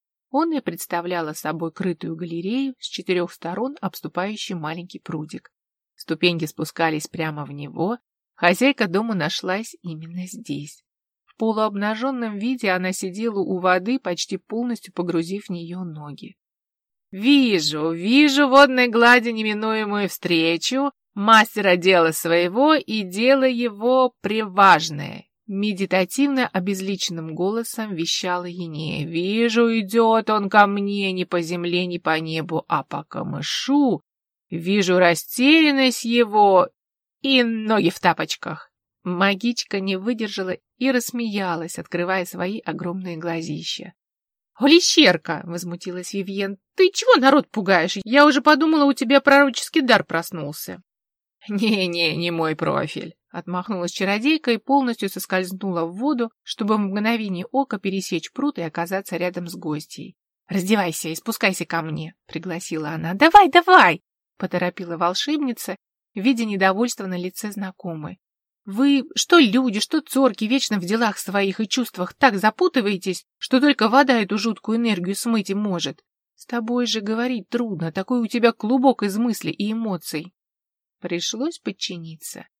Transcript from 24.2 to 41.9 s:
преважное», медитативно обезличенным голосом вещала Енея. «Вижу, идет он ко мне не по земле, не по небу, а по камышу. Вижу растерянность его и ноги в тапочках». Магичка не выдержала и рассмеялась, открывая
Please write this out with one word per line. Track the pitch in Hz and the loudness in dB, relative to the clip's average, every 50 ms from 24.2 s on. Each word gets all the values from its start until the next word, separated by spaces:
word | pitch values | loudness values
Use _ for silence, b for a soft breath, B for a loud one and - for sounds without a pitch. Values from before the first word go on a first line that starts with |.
преважное», | - 202 214 220 214 196 180 202 196 190 175 151 160 160 151 147 143 - - - - _ _ _ _ | -6 -4 -2 -2 -4 -2 4 6 8 8 8 6 4 -4 -8 -8 -10 -10 -12 -16 -18 _ _ _ _
медитативно | 220 196 196 208 214 196 180 196 - 185 190 180 180 - 262 285 285 269 262 247 | -8 -4 -4 -2 -2 -2 -2 -2 0 0 0 0 0 0 0 0 0 0 -2 -2
обезличенным | - - 190 180 202 196 190 190 196 196 180 - - 170 165 160 165 156 | -2 -2 -4 -2 -2 -4 -4 -4 -6 -6 -4 -6 -6 -8 -8 -10 -10 -6
голосом | 156 180 196 214 233 226 - - - 220 214 190 | -4 -4 -2 -2 -4 -6 -8 -8 -10 -8 -8 -6
вещала | 160 165 - - - - 180 175 175 175 | -6 -4 -4 -4 -4 -4 -4 -4 -4 -6
Енея. | 180 175 180 170 165 156 147 156 156 - 156 147 | -8 -10 -10 -10 -10 -8 -8 -8 -6 -6 -6 -6
«Вижу, | 160 165 165 180 190 208 226 233 240 220 233 233 | -4 -4 -4 -2 -2 0 0 0 2 2 2 2
идет | 233 226 226 202 190 220 233 226 226 220 226 220 - | 2 2 -2 -2 0 0 2 4 4 4 2 2 0
он | 214 208 202 190 | -2 0 0 4
ко | - 214 208 | 6 6 6
мне | 202 202 202 202 202 202 202 196 190 | 6 4 -2 -2 -2 -2 -2 -2 -2
не | 185 185 180 | -2 -4 -4
по | - - 175 | -2 -2 -4
земле, | 165 160 180 175 170 175 170 175 185 | -2 -2 -6 -6 -4 -2 -2 -2 -2
не | 180 175 170 | -2 -6 -4
по | - 156 160 160 | -2 0 0 0
небу, | 160 160 160 160 156 - 165 160 - | -2 -4 -6 -6 -6 -4 -6 -6 -4
а | - 165 143 - | -2 -4 -4 -4
по | - - 147 156 | -6 -10 -10 -10
камышу. | _ - - - - 143 143 147 - - - - - 277 294 285 247 202 - _ _ _ _ _ _ _ _ _ - | _ -10 -10 -8 -8 -8 -8 -6 -6 -6 -6 -2 0 2 4 4 2 2 -2 _ _ _ _ _ _ _ _ _ -12
Вижу | 170 170 165 185 202 208 185 180 180 | -10 -6 -2 0 0 2 2 4 4
растерянность | 180 180 170 170 - - - - - 254 285 320 320 311 302 277 269 262 254 233 - - | 6 6 4 4 2 -4 -8 -2 2 4 6 6 6 6 4 4 4 2 2 0 -2 -4
его | 226 233 240 233 208 208 214 208 202 190 180 180 - _ _ _ _ _ _ _ _ _ _ | 0 2 2 2 4 4 4 6 8 6 6 4 2 _ _ _ _ _ _ _ _ _ _
и | - 269 269 254 240 | -2 2 2 4 2
ноги | 226 226 220 214 214 226 208 165 165 | 2 -2 -4 0 0 2 2 2 0
в | - - | 0 2
тапочках». | - 180 165 - 160 - - - - - 151 - - _ _ _ _ _ _ _ - | 0 0 2 0 -4 -6 -8 -10 -8 -12 -12 -12 -14 _ _ _ _ _ _ _ -8
Магичка | 180 180 175 190 196 196 190 233 240 240 - - - - 196 | -6 -2 0 2 0 0 0 -2 -4 -4 -4 -6 -6 -6 -4
не | 190 196 190 | -4 -4 -4
выдержала | 185 196 233 247 220 220 208 202 208 185 185 180 - _ _ _ | -4 -4 -4 -4 -4 -6 -8 -6 -6 -6 -6 -6 -8 _ _ _
и | - 247 269 | -4 -2 0
рассмеялась, | 254 247 - - - 240 233 220 202 202 190 180 170 170 165 175 - | 0 0 -2 -4 -6 -6 -6 -4 -4 -4 -2 -2 -4 -4 -6 -10 -10
открывая | - 165 - | -12 -12 -6